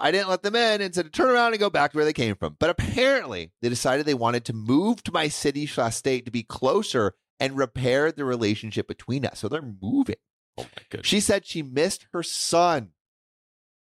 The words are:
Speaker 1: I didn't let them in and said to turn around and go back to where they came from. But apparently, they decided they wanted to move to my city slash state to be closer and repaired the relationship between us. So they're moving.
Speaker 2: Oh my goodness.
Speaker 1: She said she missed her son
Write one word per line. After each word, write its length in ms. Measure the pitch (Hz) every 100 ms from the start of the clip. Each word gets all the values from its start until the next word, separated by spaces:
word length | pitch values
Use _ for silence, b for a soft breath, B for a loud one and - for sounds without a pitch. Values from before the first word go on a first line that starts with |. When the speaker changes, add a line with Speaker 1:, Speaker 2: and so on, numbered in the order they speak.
Speaker 1:
I 100 | 147
didn't 180 | 185 190
let 140 | 185
them 120 | 208 233
in 240 | 233 208
and 140 | 196
said 100 | 175 160
to 40 |
turn 180 | - 262
around 180 | 247 233
and 60 | 220
go 80 | 208
back 220 | 151 147
to 60 | 151
where 60 |
they 80 | 151
came 220 | 143 113 98
from. 200 | 80 76
But 120 | 160
apparently, 840 | 175 - - 262 269 151 92 82 -
they 80 | 120
decided 380 | 120 135 135 151
they 80 |
wanted 300 | 131 117 120 117
to 60 |
move 500 | 113 107 139 208 240
to 80 | -
my 160 | 170 151
city 380 | - 147 139 147
slash 300 | - 117 -
state 280 | 139 127 117
to 40 |
be 140 | 117
closer 680 | 110 - 127 180 220 127 101 - _ -
and 160 | 135 135
repaired 580 | 123 131 127 135 156 151
the 80 |
relationship 640 | 135 120 107 107 110 104 -
between 360 | - - 135 117
us. 120 | -
So 80 | 107
they're 260 | 151 135 95
moving. 340 | 95 277 254 - _ _ _ -
Speaker 2:
Oh 60 |
my 200 | - - -
goodness. 160 | - -
Speaker 1:
She 140 | 202
said 260 | 214 196 -
she 160 | 170
missed 440 | 139 131 180 - _
her 100 | 175
son 680 | 165 - - 170 175 151 104 _ _ _ _ _ _ _ _ _